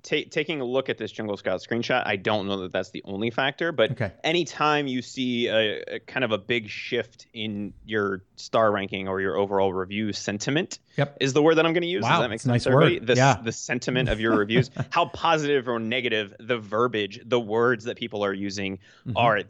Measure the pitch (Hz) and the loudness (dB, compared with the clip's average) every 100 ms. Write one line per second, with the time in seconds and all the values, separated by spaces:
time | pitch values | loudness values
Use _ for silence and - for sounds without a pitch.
0 | - 156 - - 131 151 123 131 131 117 | -4 -4 -2 -4 -4 -4 -2 -2 -2 -4
1 | 104 - 110 101 104 92 - 117 - 127 | -8 -6 -6 -4 -4 -4 -2 -4 0 0
2 | 107 104 110 107 98 98 92 92 90 - | 0 -2 0 -2 -2 -4 -4 -4 -6 -10
3 | - 98 113 131 135 - 170 131 110 120 | -10 -6 -4 -2 -2 -2 -2 2 2 0
4 | 101 - 156 175 151 - 151 147 143 127 | -6 -4 -2 0 -2 0 2 2 0 -4
5 | - - 127 120 117 110 107 78 50 110 | -6 -4 -2 0 2 2 2 -2 -8 -10
6 | - 131 120 104 92 120 104 - - 120 | -8 -2 0 0 0 -2 -4 -10 -4 -4
7 | - - - 117 110 101 101 - 107 107 | -4 -10 -18 -8 -6 -6 -8 -10 -4 -2
8 | 101 95 - - - 120 110 104 98 98 | 0 -2 -8 -18 -2 4 4 4 0 -4
9 | 98 95 95 80 101 98 98 92 95 104 | -2 0 0 0 2 2 2 0 -4 -4
10 | 107 98 - 101 - 147 208 - _ - | -4 -4 -4 -4 -2 -2 -2 -8 _ -4
11 | 143 - 135 139 156 160 165 170 170 185 | -4 -2 0 4 6 6 4 2 0 0
12 | 214 165 123 113 127 120 131 131 165 - | 2 2 2 -2 0 2 4 6 6 4
13 | 117 123 135 123 226 - - 131 - 127 | 2 4 6 4 0 -6 -4 -4 0 0
14 | 135 107 113 107 104 117 123 - - - | 0 0 2 2 4 2 2 -2 -2 0
15 | - - 165 160 147 143 123 117 110 127 | 0 0 2 2 2 0 0 -2 -2 -2
16 | 120 110 101 - 113 120 104 107 123 113 | 0 -2 -2 -8 -4 -4 -2 0 2 2
17 | 98 101 113 123 107 113 120 117 117 104 | -2 -6 -2 -2 0 2 2 0 -4 -8
18 | 113 107 101 98 98 98 98 95 - _ | -8 -2 -2 -2 -4 -4 -6 -6 -12 _
19 | 127 120 117 104 87 | -6 0 2 2 0